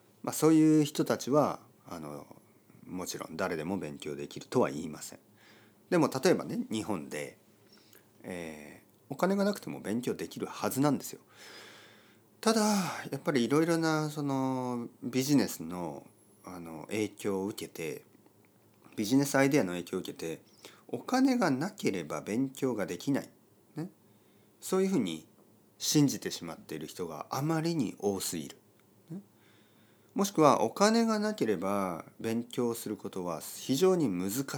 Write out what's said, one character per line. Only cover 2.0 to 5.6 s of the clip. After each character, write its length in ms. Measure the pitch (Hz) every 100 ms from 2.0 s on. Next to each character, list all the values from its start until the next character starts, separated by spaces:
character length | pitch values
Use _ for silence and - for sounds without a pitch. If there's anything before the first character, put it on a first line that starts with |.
| 76 73 76 - _ _ _ - -
も 200 | 90 87
ち 120 | 90
ろ 80 | -
ん 100 | 80
誰 200 | 92 82
で 80 |
も 140 | 80 95
勉 200 | 78 71
強 180 | - 71
で 100 | 73
き 120 | -
る 60 | -
と 140 | 127
は 100 | 85
言 140 | 73
い 40 | 80
ま 140 | 76
せ 140 | - -
ん。 20 | _ - - -